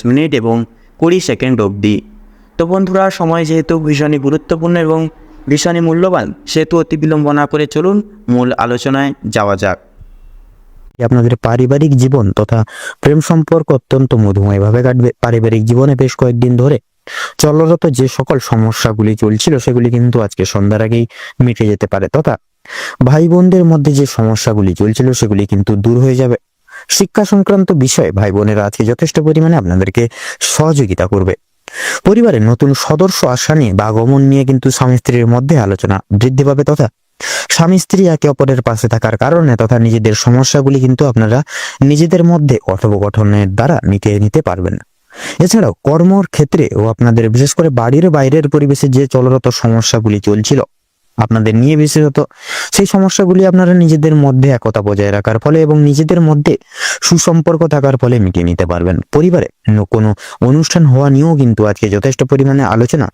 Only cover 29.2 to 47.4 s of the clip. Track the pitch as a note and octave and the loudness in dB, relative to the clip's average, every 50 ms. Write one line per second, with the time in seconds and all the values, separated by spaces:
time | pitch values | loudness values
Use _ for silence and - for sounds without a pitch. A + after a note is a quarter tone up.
29.2 | D3+ D#3 D#3 D#3 D#3+ E3 E3+ D3 F#2+ F2 F2 F#2 F#2+ F#2 - A#2+ A#2 A#2 - - | 0 0 0 2 2 2 2 0 0 0 0 0 0 0 0 -2 -2 -2 -4 -10
30.2 | - - - - - - - - D#3 D#3+ D#3 C#3+ B2+ F#2+ F2+ - F2 G2 G#2 G2 | -14 -16 -12 -10 -8 -4 -2 0 0 0 0 0 0 0 -2 -2 -2 0 0 0
31.2 | F#2+ F#2+ F#2 - _ _ _ _ _ - - - - - - - - F#3 G#3 A#3 | 0 0 -2 -4 _ _ _ _ _ -20 -16 -12 -10 -10 -10 -4 0 0 2 4
32.2 | A#3 A3 D#3 A2+ G#2+ A2+ A#2+ - C#3+ C#3 C#3 - - - D3+ D3+ F3+ F#3+ F#3+ - | 2 2 2 2 2 2 2 2 2 0 0 0 -2 -2 0 0 0 0 0 -2
33.2 | - C3+ B2 B2 - - D#3 D#3+ C#3 G#2+ F#2 G2 G#2 A2 G#2+ A2 A#2 B2+ C#3 C#3 | -2 -2 -2 -2 -2 0 0 0 0 0 0 0 0 0 0 0 2 2 2 2
34.2 | C#3 C3+ C3+ C#3 C3 C3 C3+ B2+ - C3+ B2+ - C3 B2+ B2+ A#2+ - - B2 A#2+ | 4 2 2 2 2 0 0 0 0 -2 -2 0 0 0 0 0 0 0 0 0
35.2 | A#2 A2+ A#2 B2 C3 C#3+ E3 C#3 G#2+ G2 G2 - - - F#2+ G2 - - G#2 G2+ | 2 2 2 0 0 0 0 0 2 0 -2 -2 -2 -2 -2 -4 -2 -2 -2 0
36.2 | A#2 C3 C3 C3 C#3 C#3 C#3 C#3 C#3+ C#3+ D3 D3 C3 G#2+ - _ _ _ _ - | 0 0 0 0 0 0 0 0 0 0 0 0 -2 -2 -4 _ _ _ _ -16
37.2 | - - - - - - - - E3 E3+ F#3+ F#3 - - - F#3 G3 F3 D#3+ - | -12 -10 -10 -10 -8 -6 -2 0 2 2 2 2 0 0 0 2 2 2 2 0
38.2 | - D3 C3+ - C#3+ C3+ C3 B2 - A#2+ A2+ A2 - A2+ A#2 A2 - A2 A2+ - | 0 -2 0 0 0 0 0 0 -2 -2 -2 -2 -2 -2 -2 -2 -2 -2 -2 -2
39.2 | - C3+ E3 E3+ E3 C#3+ A#2+ - A#2 G#2+ B2+ A#2 A2+ A2+ A2+ A2+ G#2+ A2 G#2+ - | -2 0 0 2 2 2 2 0 0 0 2 2 2 2 0 0 0 0 0 0
40.2 | - A#2+ A#2+ B2+ C3 - - D3 C3+ C3+ C#3 C3+ B2+ B2+ B2+ - D3 C3+ A#2 A#2 | 0 2 2 2 2 2 0 0 0 2 0 2 2 0 0 0 0 0 0 0
41.2 | A2+ G#2+ A#2 C3+ D3 - - - - - - - C3+ C#3 D3 D3 E3+ E3 E3+ E3+ | 0 2 0 0 -2 -4 -8 -14 -14 -14 -4 -2 0 2 2 2 0 0 0 0
42.2 | E3+ E3+ F3 E3 D3 C#3 B2+ - - - F#2+ G2 - G#2+ G#2 G2 G2+ G#2 - A2 | 2 2 2 2 2 0 0 0 -2 -4 -4 -2 -2 -2 0 0 -2 -2 0 0
43.2 | G#2+ G2+ G#2 G#2 G2+ G2 G2 G2 A#2 D3 E3 - - - G2+ G2 - G#2+ G#2 G2+ | 0 2 2 0 0 0 -2 -2 0 0 0 0 0 -2 -2 0 0 0 0 0
44.2 | G#2 G#2 - D#3 - - F2+ F#2+ F2+ F2+ - - - _ _ _ _ _ - - | 0 0 0 -2 -2 -2 -4 -4 -4 -6 -6 -8 -10 _ _ _ _ _ -20 -18
45.2 | - - - - E3+ F3+ - A3+ F3 A2+ F2 - - C#3 D3+ D#3+ F3 F#3 G3 G3+ | -16 -8 -4 -2 0 2 2 2 2 0 -2 -2 -2 0 0 2 2 2 2 2
46.2 | F#3 - - - D3+ - - E3+ C3 - - G2 G#2+ A2+ A2 - B2 A#2+ A2+ A#2 | 0 -2 -2 -2 0 0 0 0 0 0 0 -2 -2 -2 0 0 0 2 2 2
47.2 | A2+ A2 A2 B2 | 2 2 2 0